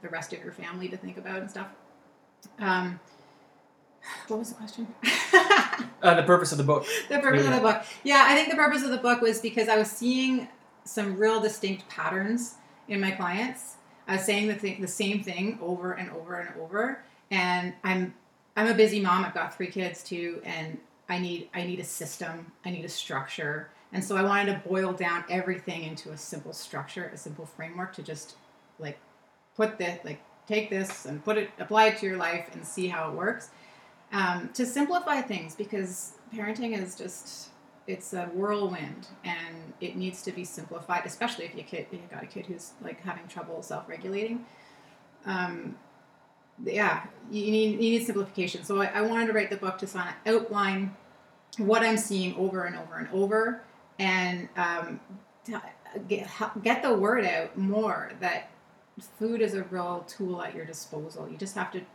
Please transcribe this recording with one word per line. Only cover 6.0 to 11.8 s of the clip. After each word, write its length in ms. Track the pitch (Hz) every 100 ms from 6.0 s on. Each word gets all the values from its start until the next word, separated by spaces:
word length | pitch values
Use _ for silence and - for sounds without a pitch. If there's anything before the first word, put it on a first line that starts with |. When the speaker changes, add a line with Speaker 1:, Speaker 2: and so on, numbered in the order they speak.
Speaker 2:
Uh, 120 | 180
the 100 | 170
purpose 280 | 151 175 165
of 60 | 147
the 60 |
book. 220 | 139 147 - - -
Speaker 1:
The 100 | 285
purpose 240 | 277 277
Speaker 2:
Yeah. 60 | 277
Speaker 1:
of 60 | 254
the 60 | 220
book. 160 | 214 - -
Yeah, 220 | 277 277 277
I 60 | 285
think 140 | 311
the 60 | 311
purpose 280 | 302 285
of 80 | 269
the 60 | 247
book 200 | 240 240
was 200 | 233 220
because 260 | 226 226 214
I 80 | 214
was 120 | 214
seeing 560 | - 240 262 262 254 240 - - - -
some 320 | - 202 190
real 240 | 220 220
distinct 480 | 208 214 196 190